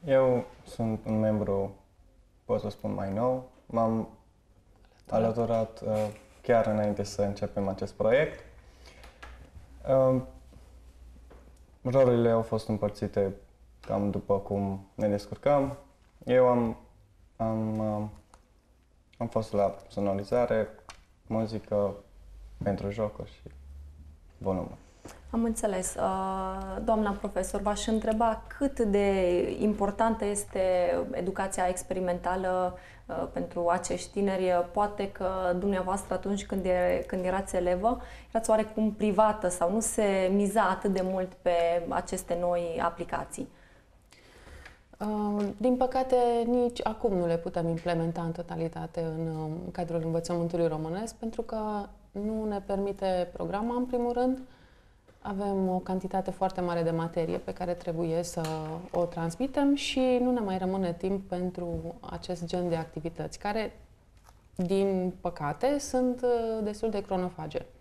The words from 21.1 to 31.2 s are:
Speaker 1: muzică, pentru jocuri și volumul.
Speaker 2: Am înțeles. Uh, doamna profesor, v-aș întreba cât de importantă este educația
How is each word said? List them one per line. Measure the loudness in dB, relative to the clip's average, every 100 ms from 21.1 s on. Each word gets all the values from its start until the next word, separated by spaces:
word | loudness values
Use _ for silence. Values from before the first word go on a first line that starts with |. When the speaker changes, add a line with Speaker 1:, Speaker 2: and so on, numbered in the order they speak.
| _ -4
Speaker 1:
muzică, | -2 0 -4 -2 0 2 -2 -14 -20 -20 -20 -18 -4
pentru | -2 0 -2
jocuri | -2 -4 -4 -14
și | -14 -20 -18 -18 -18 -18 -18 -20 -20 -20 -8
volumul. | -2 -2 -2 -10 -20 -20 -20 -20 -6
Speaker 2:
Am | -2
înțeles. | 0 0 0 0 -4 -2
Uh, | 0 0 -2 -2 -4 -6 -6 -6
doamna | 2 2 2
profesor, | 0 -4 -4 -2 -2
v-aș | 0 0 0
întreba | 0 2 2 2 2 -6 -2
cât | -2 2
de | 2 4 4 4 4 4 2 2
importantă | 0 2 0 2 2 2 -2
este | -4 -4 0 2 4 4 2 -2
educația | -2